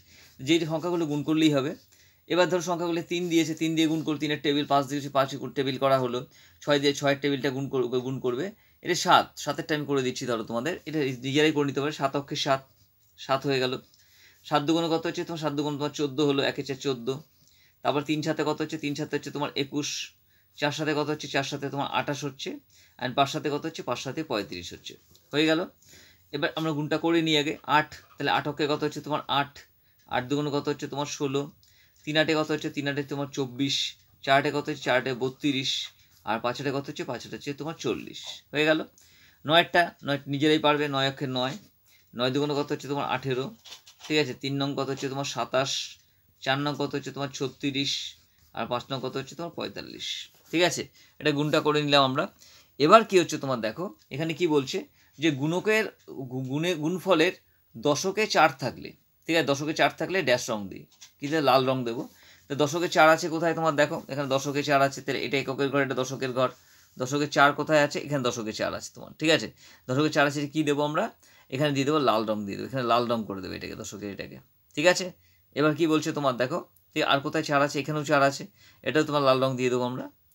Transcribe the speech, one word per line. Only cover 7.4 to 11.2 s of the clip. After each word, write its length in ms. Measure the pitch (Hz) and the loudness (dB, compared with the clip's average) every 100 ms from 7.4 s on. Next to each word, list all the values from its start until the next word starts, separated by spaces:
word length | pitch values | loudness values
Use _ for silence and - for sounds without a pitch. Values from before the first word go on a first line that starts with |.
| 139 | -2
গুণ 200 | 131 139 | -2 -2
কর-, 180 | 135 123 | -2 0
গুণ 320 | 127 123 131 | -2 -2 -4
করবে। 320 | 127 120 190 - _ _ | -2 -2 -6 -10 _ _
এটা 140 | 151 170 | -4 -2
সাত, 300 | 180 135 98 - | 6 6 6 -4
সাতেরটা 400 | - 143 160 151 | -6 -6 -2 -2
আমি 100 | 139 | 0
করে 160 | 139 | 0
দিচ্ছি 240 | 127 123 123 | 0 -2 -4
ধরো 180 | 113 | -4
তোমাদের, 360 | 107 117 139 185 - | -2 -4 -2 -6 -4
এটা 140 | 151 | -2
নিজেরাই 520 | 139 120 | -2 -2